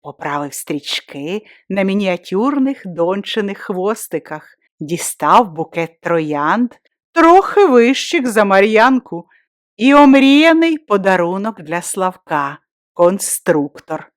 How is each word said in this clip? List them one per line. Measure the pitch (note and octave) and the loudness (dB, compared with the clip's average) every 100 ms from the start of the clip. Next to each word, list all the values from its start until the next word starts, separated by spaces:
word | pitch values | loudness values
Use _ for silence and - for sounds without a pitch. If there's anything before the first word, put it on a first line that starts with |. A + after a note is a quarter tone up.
Поправив | D3 C#3 D3+ C#3+ C#3+ | -16 -12 -8 -6 -8
стрічки | - - D3+ - - _ C#3+ D3 G#3 _ _ _ | -12 -10 -10 -8 -12 _ -14 -10 -10 _ _ _
на | F#3+ | -4
мініатюрних | G3 G3 F#3+ F3 - F#3+ B3 C#4+ C4+ C4+ F#3+ | -2 -2 -2 -4 -4 -2 -2 0 -4 -4 -12
дончиних | E3+ E3+ G3+ - - G3+ G3+ | -4 -4 -4 -6 -6 -6 -8
хвостиках. | - F#3 G3 A3 - E3 - D#3 _ _ _ _ | -10 -6 -4 -6 -8 -10 -10 -16 _ _ _ _
Дістав | D3 E3 - - D3+ G3 A3 | -10 -8 -8 -6 2 2 2
букет | D#3 D#3+ E3 E3 _ | -6 -10 -8 -10 _
троянд, | E3+ E3+ D#3 D3 D3+ G3+ A#3+ _ _ _ _ | -4 -4 -2 -4 -2 -2 -4 _ _ _ _
трохи | E4 E4 F4+ - - G4 | 2 6 6 4 2 4
вищих | B3 A#3 C4+ - F4 B3 | 4 2 0 -4 -4 -2
за | G#3+ G3+ | 0 2
Мар'янку, | F#3+ G#3 G#3+ A#3+ C4 - E3 - _ _ _ _ _ | 2 4 4 4 2 -4 -16 -16 _ _ _ _ _
і | B3 | 4
омріяний | C#4+ C#4+ C#4 C4+ C#4+ D#4+ D#4+ E4 D#4 | 6 8 6 6 4 4 4 0 -2
подарунок | _ G3+ F#3+ F#3 E3+ F#3+ G#3+ G#3 | _ -2 0 0 0 -4 -8 -10
для | D3+ E3+ | -10 -8
Славка, | - - F#3 F3+ _ D#3 C#3 D3 _ _ _ | -8 -6 -6 -6 _ -4 -4 -10 _ _ _
конструктор. | - F3 G3 - - - D#3+ C#3+ - _ D#3 - | 0 2 2 -6 -6 -2 -2 -2 -10 _ -14 -14